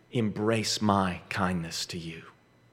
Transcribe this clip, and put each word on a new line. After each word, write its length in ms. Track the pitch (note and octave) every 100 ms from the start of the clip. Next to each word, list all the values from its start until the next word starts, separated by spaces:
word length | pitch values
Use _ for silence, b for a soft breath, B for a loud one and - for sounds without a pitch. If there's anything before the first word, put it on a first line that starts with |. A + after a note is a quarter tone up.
| -
embrace 720 | B2+ G#2+ G#2 G#2+ A2+ G2+ -
my 400 | G#2+ G2 F#2+ E2+ -
kindness 560 | - F#2 F2+ E2 - -
to 120 | F2+
you?" 240 | E2 E2 - - _ _ _